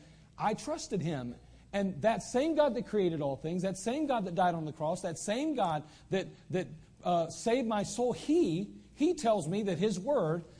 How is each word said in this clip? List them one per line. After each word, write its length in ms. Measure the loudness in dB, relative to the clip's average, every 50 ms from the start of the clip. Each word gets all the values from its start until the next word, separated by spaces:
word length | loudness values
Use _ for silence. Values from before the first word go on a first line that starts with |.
| -12 -20 -20 -20 -20 -20 -10 -2
I 160 | -2 -2 -2
trusted 480 | -2 -4 -6 -6 -6 -4 -4 -4 -2 -2
him." 320 | -2 -2 -4 -4 -8 -10 -12 -18 -20 -20 -20 -18 -6 -4
And 280 | -2 -2 -2 -2 0 2
that 200 | 2 2 2 -2
same 320 | -2 0 2 2 2 4
God 220 | 4 4 4 4
that 100 | 0 -4
created 340 | 0 0 2 2 2 2 0
all 140 | 0 -2 -2
things, 280 | -2 -4 -4 -2 -2 -2
that 140 | -2 -4
same 300 | -2 -4 -2 -2 -2 0
God 200 | 0 0 0 0
that 100 | -2 2
died 180 | 4 4 4 4
on 100 | 0 -4
the 80 | -6 -4
cross, 300 | -4 -2 -2 -2 -2 -4
that 160 | -6 -6 -6
same 380 | -4 -2 -2 0 0 0 0
God 260 | 0 0 0 0 -2 -4 -8 -16 -20 -8 -2
that, 180 | -2 -2 -2 -4 -10 -18 -12 -4
that, 180 | -4 -4 -4 -4 -8 -16 -20 -20 -20 -6 -2
uh, 260 | 0 2 2 2 0
saved 380 | -4 -4 0 2 2 2 2
my 160 | 0 0 0 -2
soul, 300 | -2 -2 0 0 0 0
he, 580 | -2 0 2 4 4 4 4 2 0 -2 -6 -8 -16 -20 -20 -4
he 200 | 0 2 2 2
tells 340 | 2 2 2 2 2 2 0
me 160 | -2 0 0
that 120 | 0 0
his 220 | 2 2 0 0 0
word 460 | 0 2 2 2 4 2 0 -2 -4 -8 -16